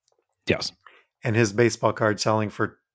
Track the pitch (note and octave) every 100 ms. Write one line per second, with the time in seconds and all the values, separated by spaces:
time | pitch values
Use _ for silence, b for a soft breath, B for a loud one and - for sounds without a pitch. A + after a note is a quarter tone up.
0 | _ _ _ _ - - - - - b
1 | b _ A#2+ A2 A2 G#2+ A2 - A2 G#2
2 | A2 G2+ A2+ A2 G#2 - G#2+ - _